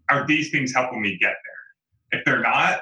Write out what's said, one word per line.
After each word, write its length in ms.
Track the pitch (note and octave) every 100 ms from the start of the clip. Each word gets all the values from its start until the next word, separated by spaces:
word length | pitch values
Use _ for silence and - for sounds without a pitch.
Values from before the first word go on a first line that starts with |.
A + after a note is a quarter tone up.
| -
are 160 | C#3 C3+
these 240 | D#3 -
things 220 | D3+ B2+
helping 280 | B2+ B2+ A2+
me 160 | G2+ F2
get 120 | G2+ - - - - _ _ _ _
there? 80 | -
If 60 | C#3+
they're 160 | B2+
not, 400 | A#2 B2+ F3 F#3